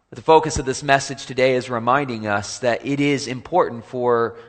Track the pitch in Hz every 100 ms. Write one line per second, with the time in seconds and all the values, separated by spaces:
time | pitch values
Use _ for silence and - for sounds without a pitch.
0 | _ - 135 160 160 - 131 127 147 139
1 | - 131 - 123 131 127 120 123 117 135
2 | 139 113 107 101 101 - 123 113 135 139
3 | 143 135 110 123 - 175 151 120 - 127
4 | 120 117 113 -